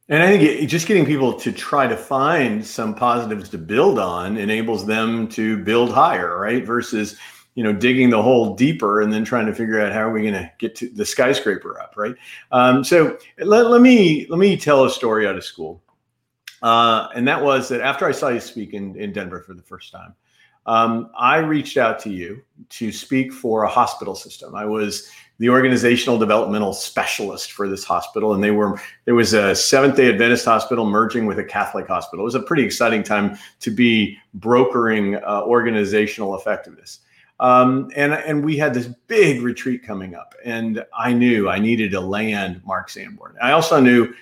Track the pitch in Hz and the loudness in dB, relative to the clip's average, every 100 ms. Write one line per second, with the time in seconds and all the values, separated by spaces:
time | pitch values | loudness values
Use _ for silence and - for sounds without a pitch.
0 | - 147 180 202 156 120 147 165 - 202 | -2 2 4 4 4 2 -2 -2 0 2
1 | 139 147 127 113 - - - 143 131 110 | 2 0 0 -2 -6 -8 -4 0 0 -2
2 | - 135 139 165 123 107 107 - 110 104 | -4 -2 0 0 0 -2 -8 -8 -8 -2
3 | 120 120 110 107 90 92 80 110 151 120 | -2 -2 -4 -8 -10 -14 -4 2 2 2
4 | 92 87 92 107 101 110 113 110 101 110 | -2 -4 -6 -4 -2 -2 -2 -4 -4 -2
5 | 113 113 110 - 110 107 95 117 120 123 | -2 -2 -4 -4 -2 -2 0 2 2 2
6 | 165 95 87 87 104 123 104 117 113 110 | 0 0 -4 -6 -4 -4 -4 -6 -4 -6
7 | 104 - - - _ - 110 101 120 127 | -6 -10 -20 -20 _ -6 -4 0 0 2
8 | 127 113 113 123 107 95 131 160 104 104 | 4 4 4 4 2 0 0 0 0 0
9 | 107 107 110 123 110 107 113 110 104 104 | 0 -2 -2 -2 -2 -4 -2 0 0 -2
10 | 110 110 107 95 87 - 113 - - 202 | -2 -2 -2 -4 -8 -8 -10 -8 -10 -8
11 | 208 - 127 135 110 92 - - - - | -6 0 0 0 -2 -4 -6 -14 -14 -8
12 | 107 127 - - - 127 127 131 135 175 | -8 -10 -18 -20 -2 2 4 4 4 4
13 | 151 - - - 190 214 233 240 254 240 | 4 0 -14 -6 2 4 6 8 8 8
14 | 180 151 - 165 196 175 - 139 127 - | 6 2 -2 2 2 2 2 4 4 2
15 | 120 110 101 92 - - 78 87 _ _ | -2 0 0 -4 -10 -12 -14 -14 _ _
16 | _ _ _ _ - - 117 117 117 110 | _ _ _ _ -20 -4 2 4 4 2
17 | - 120 123 151 143 135 - 123 123 139 | -2 -4 -2 0 2 0 0 -4 -4 -2
18 | 165 131 143 117 - - 101 104 98 92 | -2 -2 -2 -4 -6 -12 -12 -10 -12 -10
19 | 104 98 92 87 90 90 - 92 - 92 | -10 -10 -10 -12 -18 -20 -20 -20 -20 -20
20 | 87 _ _ _ _ _ - 113 113 113 | -20 _ _ _ _ _ -2 0 2 -2
21 | 113 - 123 156 156 151 139 139 117 110 | -8 -2 0 2 0 -2 -2 0 0 -2
22 | 110 95 87 107 _ _ - - 110 101 | -8 -10 -10 -14 _ _ -20 -10 -10 -10
23 | - 135 131 - 123 110 104 123 117 - | -4 -4 -4 -6 -4 0 0 2 0 -2
24 | 98 92 - - - 98 107 107 104 98 | -10 -12 -14 -20 -16 -10 -6 -4 -4 -6
25 | - - _ - 117 127 131 120 120 120 | -14 -20 _ -4 2 4 4 2 2 2
26 | - 117 107 107 107 104 101 98 - - | 2 0 2 2 2 -2 -2 -4 -8 -6
27 | - - 101 95 - - 101 95 - 87 | -4 -4 -8 -8 -12 -8 -6 -6 -4 -4
28 | - 110 107 98 104 104 104 - - - | -4 -4 -2 0 2 2 0 -2 -10 -10
29 | - 120 107 107 98 92 - 135 139 139 | 0 2 4 4 2 2 2 4 4 4
30 | 127 101 117 120 - 110 - 117 107 104 | 4 4 2 2 2 0 0 -2 0 0
31 | 110 120 110 95 98 101 101 98 90 92 | 0 -2 -4 -4 -6 -4 -4 -6 -6 -6
32 | - 85 110 127 - 165 110 - 117 110 | -6 -8 -4 -4 -2 0 0 0 0 0
33 | 98 107 101 - - _ - 107 120 113 | -2 -2 -2 -4 -16 _ -6 2 2 4
34 | 101 - _ 98 107 123 131 123 113 107 | 0 -4 _ -8 2 4 4 2 0 0
35 | 101 101 - 104 104 120 117 110 101 107 | 0 -4 -4 -4 2 2 2 0 0 0
36 | 107 - 98 95 107 98 - 78 - - | 0 -4 -6 -6 -4 -6 -8 -20 -20 -20
37 | _ _ _ - 127 127 127 131 131 147 | _ _ _ -2 4 6 6 2 -4 -2
38 | 143 156 156 151 147 147 151 123 120 123 | -2 -2 -2 -4 -2 0 0 -2 -6 -12
39 | - 226 170 127 120 117 135 123 - 98 | -2 2 4 2 -2 -6 -6 -6 -8 -12
40 | 92 87 - - 120 113 113 110 - 117 | -12 -16 -20 -16 -10 -6 -6 -6 -8 -6
41 | 117 120 123 113 95 92 107 117 104 95 | -2 2 4 2 2 0 0 0 -2 -4
42 | 92 101 107 104 95 90 95 92 - 104 | -4 -4 -4 -4 -6 -8 -8 -8 -8 -16
43 | 101 - - - 123 156 160 156 127 120 | -18 -20 -20 -4 0 2 4 4 6 6
44 | 113 - | 4 -2